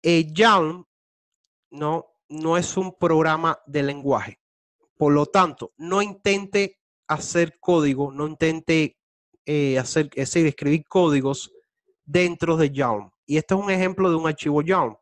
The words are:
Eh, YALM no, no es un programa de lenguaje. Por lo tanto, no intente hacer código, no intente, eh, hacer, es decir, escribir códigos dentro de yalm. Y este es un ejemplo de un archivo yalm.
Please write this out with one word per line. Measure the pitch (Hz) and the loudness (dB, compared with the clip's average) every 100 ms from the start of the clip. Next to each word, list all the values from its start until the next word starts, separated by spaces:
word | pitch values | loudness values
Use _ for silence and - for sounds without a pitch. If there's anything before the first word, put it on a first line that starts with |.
Eh, | 165 170 156 | 2 2 0
YALM | 156 226 202 160 175 - _ _ _ _ _ _ _ _ | 2 4 4 2 -6 -16 _ _ _ _ _ _ _ _
no, | 143 151 160 - _ _ | -8 -4 -4 -8 _ _
no | 151 160 170 | -6 0 0
es | 175 - | 0 -4
un | 190 - | -6 -2
programa | 170 160 160 156 165 - - | 2 2 2 0 -2 -4 -6
de | 143 | -4
lenguaje. | 139 143 139 117 110 - _ _ _ _ _ _ | -4 -4 -2 -2 -2 -16 _ _ _ _ _ _
Por | 147 | 2
lo | 147 147 | 4 2
tanto, | 196 175 135 - _ | 2 2 -2 -18 _
no | 165 190 | -4 -2
intente | 208 196 202 196 196 202 196 _ _ _ - | -2 -4 -2 -2 -2 -2 -2 _ _ _ -6
hacer | 151 - 175 170 _ | -6 -2 0 0 _
código, | - 175 147 135 143 | 0 2 2 0 -4
no | 135 151 | -6 -8
intente, | 156 160 160 - 160 151 _ _ _ _ _ - | -2 -2 -2 0 0 0 _ _ _ _ _ -4
eh, | 151 139 131 | -2 0 0
hacer, | 127 160 151 | 0 -2 -2
es | - 135 | -4 -2
decir, | 170 160 | 2 0
escribir | - 143 160 - | 0 -2 -2 0
códigos | 190 170 143 135 135 - _ _ _ _ _ - | 0 2 2 0 -6 -10 _ _ _ _ _ -2
dentro | 165 180 170 165 160 | 0 0 -2 0 2
de | 151 | 2
yalm. | 135 131 113 - _ - | 0 -2 -2 -8 _ -2
Y | 156 | -2
este | - 190 | 0 -2
es | |
un | 202 | 0
ejemplo | 185 185 185 185 | 0 -2 0 0
de | 165 | 2
un | 160 | -2
archivo | 151 151 147 | -4 -2 0
yalm. | 156 185 131 107 | 0 0 0 -6